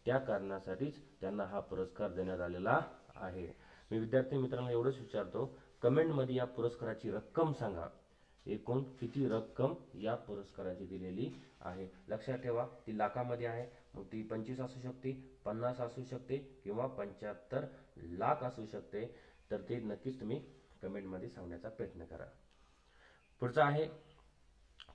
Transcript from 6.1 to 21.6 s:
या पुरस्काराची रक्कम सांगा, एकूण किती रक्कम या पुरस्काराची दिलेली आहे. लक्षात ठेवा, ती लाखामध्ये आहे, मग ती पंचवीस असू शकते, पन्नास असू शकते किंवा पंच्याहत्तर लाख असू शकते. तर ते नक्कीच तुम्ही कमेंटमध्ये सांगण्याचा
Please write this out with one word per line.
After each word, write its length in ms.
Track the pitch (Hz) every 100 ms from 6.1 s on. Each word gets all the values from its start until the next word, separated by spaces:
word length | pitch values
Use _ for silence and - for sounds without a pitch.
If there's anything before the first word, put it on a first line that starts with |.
| 143 131 127
या 100 | 123
पुरस्काराची 680 | - 117 - 113 110 107
रक्कम 400 | 101 - - 160
सांगा, 360 | 139 113 87 85 - - - - - -
एकूण 380 | 107 - 123
किती 460 | 135 - 117 143 127
रक्कम 440 | 113 113 - 131 - -
या 220 | 87 107 120
पुरस्काराची 680 | - 101 98 - 95 90 92
दिलेली 460 | 92 92 92 135 131 - -
आहे. 260 | - 92 92 - -
लक्षात 300 | 110 - 127
ठेवा, 300 | 123 117 131 - -
ती 100 | 107
लाखामध्ये 500 | 104 127 123 120 120
आहे, 400 | 117 123 - -
मग 100 | -
ती 200 | 95 110
पंचवीस 360 | 110 113 110 127
असू 220 | 127 127
शकते, 560 | 127 123 131 131 - - -
पन्नास 360 | 110 120 127
असू 220 | 120 -
शकते 560 | 127 123 - 135 - -
किंवा 240 | 98 107 131
पंच्याहत्तर 800 | 131 101 - 104 98 - 131 - - - -
लाख 460 | 85 87 117 147
असू 220 | - - 107
शकते. 500 | 104 - 104 117 - - - -
तर 100 | 104 -
ते 100 | 113
नक्कीच 400 | 107 104 131 131
तुम्ही 260 | 107 139 - - - -
कमेंटमध्ये 480 | 95 101 95 92 -
सांगण्याचा 400 | - 87 85